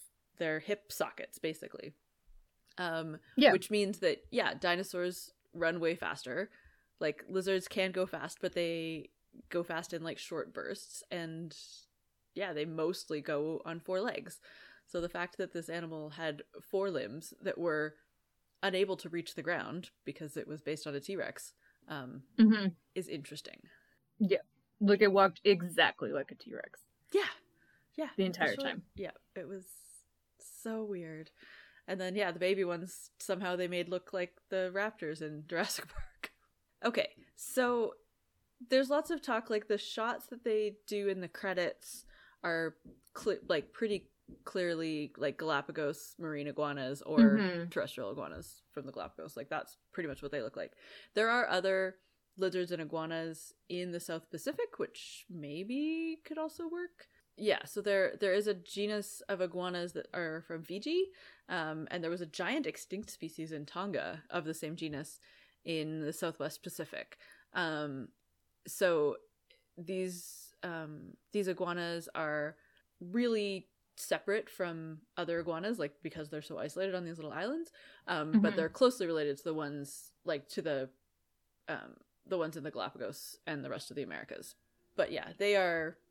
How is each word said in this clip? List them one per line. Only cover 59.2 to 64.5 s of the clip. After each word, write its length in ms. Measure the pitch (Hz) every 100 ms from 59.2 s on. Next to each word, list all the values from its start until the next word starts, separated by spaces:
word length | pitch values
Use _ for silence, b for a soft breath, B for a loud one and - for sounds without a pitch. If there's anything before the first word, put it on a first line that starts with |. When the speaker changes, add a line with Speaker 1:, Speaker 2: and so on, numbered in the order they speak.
| -
Speaker 1:
of 120 | 190
iguanas 520 | 185 180 180 175 175
that 140 | 170 -
are 300 | 180 165 160 -
from 160 | 165
Fiji, 420 | 165 185 294 349 381 b b b -
um, 380 | 175 156 156 156
and 140 | 180
there 80 | 165
was 100 | 175
a 40 | 165
giant 400 | - 180 294 202
extinct 420 | - - 190 214
species 420 | - 160 - 160
in 140 | 156 147
Tonga 580 | 175 202 165 87 160 -
of 160 | 175
the 80 | 156